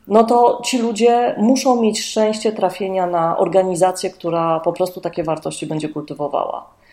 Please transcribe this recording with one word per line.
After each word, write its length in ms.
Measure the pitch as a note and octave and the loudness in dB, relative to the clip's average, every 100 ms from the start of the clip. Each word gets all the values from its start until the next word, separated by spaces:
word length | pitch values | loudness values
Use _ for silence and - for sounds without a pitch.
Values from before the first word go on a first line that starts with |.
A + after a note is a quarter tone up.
| - | 0
no 160 | G3+ A3+ | 4 4
to 360 | A#3+ A#3+ - D#3+ | 6 4 2 -2
ci 140 | B3 | -2
ludzie 560 | A3+ G#3 A#3 A#3+ A#3+ - | -2 2 2 4 2 0
muszą 420 | G#3+ C4 C4+ B3 | 2 2 2 2
mieć 220 | A3 G#3+ | 2 -2
szczęście 500 | - - G#3+ A3 A3 | -4 0 0 0 -4
trafienia 540 | A3+ F#3+ F3+ F#3+ F#3+ F3+ | -2 -4 -2 -4 -2 -2
na 300 | F3 E3 - | 0 0 0
organizację, 760 | F#3 F3+ F#3 F3 F#3 F3+ F#3+ | 2 2 2 2 0 0 -8
która 500 | - E3+ E3 E3 D#3+ | -6 -4 -2 0 0
po 120 | E3+ | -2
prostu 280 | E3+ F3+ F#3 | -2 -4 -4
takie 240 | F3 E3 D#3+ | -10 -6 -4
wartości 420 | D#3 - - D#3 | -4 -6 -8 -6
będzie 220 | D#3 D3+ | -6 -6
kultywowała. 760 | D3+ D3 D3 D3 - - - - _ _ | -8 -12 -8 -4 -4 -4 -6 -12 _ _